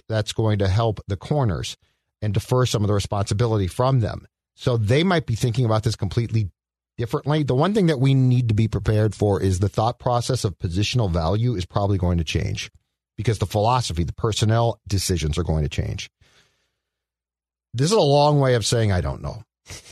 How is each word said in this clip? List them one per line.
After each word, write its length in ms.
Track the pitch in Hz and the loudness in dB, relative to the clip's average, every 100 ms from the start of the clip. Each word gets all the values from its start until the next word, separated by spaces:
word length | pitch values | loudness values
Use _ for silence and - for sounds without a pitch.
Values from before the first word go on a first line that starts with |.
| - | -4
that's 240 | 110 107 | -4 -4
going 260 | - 110 101 | -2 0 0
to 80 | 98 | 0
help 320 | 98 113 101 - | 0 0 -2 -6
the 100 | 101 | -8
corners 580 | - 151 120 71 - - _ _ _ - | -2 0 0 -2 -6 -14 _ _ _ -8
and 120 | 107 | -4
defer 320 | 101 - 127 123 | -4 0 0 2
some 180 | 117 | 0
of 40 | 101 | 0
the 60 | |
responsibility 760 | 104 - 101 98 104 120 110 92 | 0 -2 -4 -2 0 0 0 -2
from 320 | - 127 131 | 0 2 2
them. 260 | 104 - - _ _ - | 0 -6 -14 _ _ -6
So 220 | - 120 | -2 0
they 260 | 104 139 | 2 2
might 220 | 185 170 - | 2 0 -2
be 100 | 113 | -2
thinking 300 | 127 110 117 | -2 0 0
about 180 | 110 | 0
this 120 | 113 - | 0 -4
completely 520 | 90 - 117 113 92 - _ _ _ - | -4 -4 -2 -2 -2 -8 _ _ _ -10
differently. 460 | 117 147 139 156 | -4 -4 0 0
The 100 | 143 127 | 2 2
one 180 | 175 | 2
thing 140 | 214 170 | 2 2
that 120 | 139 | 2
we 140 | 135 | 4
need 340 | 135 127 123 120 | 4 4 2 2
to 60 | 107 | 2
be 120 | 113 | 0
prepared 440 | 101 - 107 110 | 0 0 2 2
for 280 | - 104 95 | 2 2 2
is 180 | 95 90 | 2 2
the 100 | 101 | 0
thought 300 | - 113 - | 0 -2 -2
process 460 | 131 120 - 131 104 | -2 -2 0 -2 -2
of 120 | - | -4
positional 540 | 92 87 104 123 101 | -4 -2 0 0 0
value 440 | 85 80 104 123 98 | 0 0 0 -2 -2
is 100 | - | -4
probably 320 | 104 101 98 | -2 0 0
going 200 | 90 87 | 0 0
to 40 | |
change 480 | 80 80 - - - _ _ _ _ - | 0 -2 -4 -6 -10 _ _ _ _ -6
because 200 | 107 104 | -4 -2
the 60 | 101 | -2
philosophy, 580 | 107 107 127 - 82 | 0 2 0 -2 -4
the 100 | 85 | -4
personnel 640 | - 117 101 107 113 117 - - | -4 -4 0 0 2 0 -4 -4
decisions 500 | 98 - 87 78 76 | -4 -2 -2 -2 -2
are 60 | |
going 200 | 80 78 | -2 -2
to 60 | 71 | -2
change. 400 | - - - - _ _ _ _ _ _ _ _ _ _ _ _ _ _ _ _ | -4 -6 -6 -12 _ _ _ _ _ _ _ _ _ _ _ _ _ _ _ _
This 180 | 117 151 | -2 0
is 60 | 220 | 2
a 40 | |
long 380 | 151 143 147 147 | 4 4 4 4
way 160 | 131 123 | 4 2
of 100 | 101 | 2
saying 260 | 120 110 | 2 2
I 100 | 90 | 0
don't 200 | 71 65 | -2 -6
know. 220 | 67 110 - _ - - - | -8 -10 -16 _ -20 -20 -16